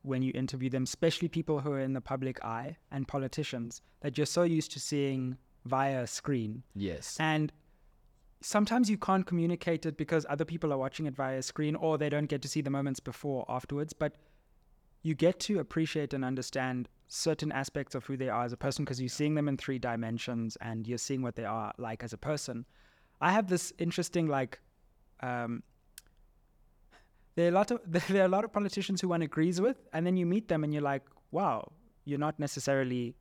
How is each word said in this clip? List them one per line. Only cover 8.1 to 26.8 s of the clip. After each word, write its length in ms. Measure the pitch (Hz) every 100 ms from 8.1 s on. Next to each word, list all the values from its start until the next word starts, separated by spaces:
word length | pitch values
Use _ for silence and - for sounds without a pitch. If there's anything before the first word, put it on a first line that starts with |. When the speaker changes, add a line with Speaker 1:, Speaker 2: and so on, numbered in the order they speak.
| _ - _
Speaker 1:
sometimes 500 | - 208 208 240 214
you 80 | 208
can't 280 | - 190 185
communicate 600 | 175 165 175 - 160 165
it 120 | 156
because 280 | 151 160 143
other 160 | 143 160
people 260 | 165 160
are 60 | 139
watching 300 | 131 - 156
it 80 | 135
via 260 | 131 131
screen 340 | - - 151 156
or 220 | 160 156
they 100 | 147
don't 200 | 147 151
get 140 | 139
to 40 | 139
see 140 | 156
the 80 | 139
moments 320 | 139 139 131
before, 420 | - - 147 131 -
afterwards. 420 | 127 - 143 156
But 240 | - 151 - _ _ _ _ _ _ _ _
you 120 | 160
get 260 | 151 165 -
to 180 | - 202
appreciate 540 | - 165 160 156 143
and 100 | 139
understand 640 | 131 131 127 135 127 127 120 _ _
certain 420 | - 160 156 151
aspects 420 | 135 135 147 135 131
of 100 | -
who 100 | 135
they 100 | 131
are 140 | 113
as 80 | 120
a 40 | 120
person 280 | 139 131 143
'cause 140 | 127
you're 80 | 127
seeing 260 | - 147 151
them 120 | 147
in 80 | 135
three 220 | - 131
dimensions 760 | 120 117 113 117 - 117 113 -
and 280 | 117 113 110
you're 100 | 120
seeing 240 | - 135
what 140 | 123 113
they 100 | 107
are 280 | 113 107 -
like 260 | 117 110
as 80 | 120
a 40 | 107
person. 480 | 143 151 - 117 - _ - _ _ _
I 100 | 165
have 160 | 202 190
this 240 | 180 - -
interesting, 500 | 170 175 170 175 160
like, 320 | 139 131 - _ _ _ _ _ -
um, 420 | 127 123 117 117 - _ _ - _ _ - _ _ _ _ _